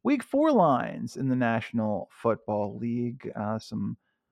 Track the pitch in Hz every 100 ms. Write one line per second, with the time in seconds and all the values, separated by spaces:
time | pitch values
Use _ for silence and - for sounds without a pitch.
0 | 240 277 - 277 311 247 160 127 - -
1 | 120 - 135 127 117 113 - 117 107 98
2 | - - 117 107 - 104 101 113 117 120
3 | 120 131 - 113 104 110 - 110 104 117
4 | _ _ _